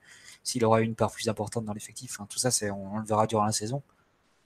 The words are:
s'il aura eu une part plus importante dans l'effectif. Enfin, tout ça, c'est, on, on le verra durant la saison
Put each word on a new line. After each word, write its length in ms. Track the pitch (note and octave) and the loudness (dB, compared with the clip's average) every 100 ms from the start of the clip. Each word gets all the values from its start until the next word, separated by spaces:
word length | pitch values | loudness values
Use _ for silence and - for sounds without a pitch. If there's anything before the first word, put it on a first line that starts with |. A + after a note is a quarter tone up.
| - - - - | -10 -20 -20 -12
s'il 220 | - B2 | -6 2
aura 180 | A2 A2+ | 6 6
eu 20 | |
une 100 | A2+ | 4
part 160 | A2 A2 | 2 0
plus 180 | - - | 0 -4
importante 360 | G#2+ G2+ A#2 | -2 -4 -4
dans 80 | G#2+ | -6
l'effectif. 400 | G#2+ - G#2+ C3 | -8 -10 -16 -14
Enfin, 140 | - G2+ | -12 -10
tout 100 | - | -2
ça, 120 | B2+ | 0
c'est, 200 | - G2+ | 0 -2
on, 240 | G2 G2 | -4 -6
on 40 | G#2+ | -6
le 80 | A2 | 0
verra 200 | G#2+ G#2+ | 2 4
durant 180 | A2 | 4
la 80 | G#2+ | 2
saison 300 | - G#2+ C#3 - _ _ _ _ _ | 0 -2 -6 -8 _ _ _ _ _